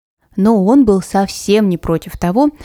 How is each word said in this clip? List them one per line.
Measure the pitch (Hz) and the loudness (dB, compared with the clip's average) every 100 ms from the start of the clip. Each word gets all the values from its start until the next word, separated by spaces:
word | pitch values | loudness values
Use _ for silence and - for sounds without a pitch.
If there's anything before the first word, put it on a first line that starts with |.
| _ _ _ | _ _ _
Но | - 208 220 | -2 0 2
он | 185 277 | 2 4
был | 220 190 | 4 0
совсем | - 196 190 - - 208 202 | -2 -4 -4 -6 -2 0 0
не | 170 | -2
против | - 165 180 - | -4 -6 -6 -6
того, | 170 214 294 - | -4 0 -2 -4